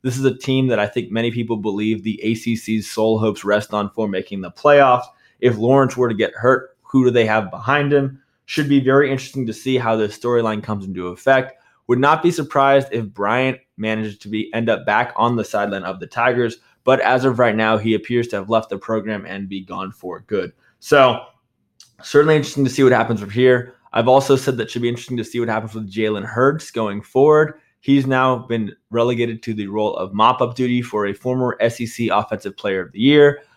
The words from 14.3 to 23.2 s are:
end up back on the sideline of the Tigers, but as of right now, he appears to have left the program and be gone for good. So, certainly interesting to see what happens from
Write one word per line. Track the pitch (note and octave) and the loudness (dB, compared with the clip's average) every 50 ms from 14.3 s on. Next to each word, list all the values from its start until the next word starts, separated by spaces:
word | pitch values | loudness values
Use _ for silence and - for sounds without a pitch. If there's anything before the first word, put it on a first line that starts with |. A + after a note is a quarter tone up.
| A2 G#2+ G#2+ - - | -6 -6 -6 -4 -4
end | A2+ A#2 A2+ | -2 0 0
up | A2 - - | 0 0 0
back | G#2+ G#2 A2+ B2 - - | 0 0 0 0 -2 -2
on | - A2+ A#2+ A#2+ | -2 0 0 0
the | A#2 G2+ | -2 -4
sideline | - - G#2 G2+ G2+ G2 F#2+ F2+ | -4 -4 -4 -4 -4 -6 -6 -6
of | F2+ F#2+ F#2 | -8 -10 -10
the | - | -12
Tigers, | - - - A#2 B2+ B2 B2 B2 A2+ A#2 - _ _ _ _ _ | -10 -6 -2 0 0 2 0 -2 -2 -4 -10 _ _ _ _ _
but | - C3+ - | 2 2 2
as | - A2 B2+ B2+ B2+ | 4 2 2 2 2
of | C3+ B2 | 0 2
right | A2 B2 A2+ G#2 | 4 2 2 2
now, | A2 A2 A2 A2 | 0 0 0 0
he | G#2+ G2+ A2+ A2 | 0 2 0 0
appears | G2+ - - A#2+ A#2+ A#2 A#2+ | 0 -2 -2 -2 -2 -2 -2
to | G#2+ | -6
have | G2+ F#2+ G2+ | -8 -4 0
left | A2+ A2 A2 - | -2 -2 0 -2
the | G2+ | -10
program | G2 - - A2 G#2+ G2 A2 G#2+ G2+ F2+ | -10 -6 -6 -6 -4 -4 -6 -8 -8 -10
and | E2 F#2+ G2 G2 | -12 -12 -10 -10
be | F#2+ G2 F#2+ | -10 -10 -12
gone | F#2+ F#2+ F#2+ F#2 F#2+ F#2+ | -12 -12 -12 -12 -12 -12
for | A2 _ - F2+ E2+ F2+ | -14 _ -14 -14 -14 -14
good. | - _ G#2 F#2+ F2+ F2+ - _ _ _ _ _ | -10 _ -6 -4 -4 -6 -12 _ _ _ _ _
So, | - - D3+ C#3+ C3+ B2 A2+ G#2+ - - _ _ _ _ _ _ _ _ _ _ - _ _ _ | -2 2 6 6 6 6 4 0 -8 -16 _ _ _ _ _ _ _ _ _ _ -20 _ _ _
certainly | - - - C#3+ D3+ D#3 D#3 | -14 2 4 4 6 6 4
interesting | D3+ C#3 C#3+ - C#3 C#3 | 2 2 -2 -2 -2 -2
to | B2 | 0
see | C3 - C3+ | 2 2 2
what | B2+ B2+ | 4 4
happens | A2+ A2+ A2+ A2+ | 2 2 0 -2
from | G2+ | -6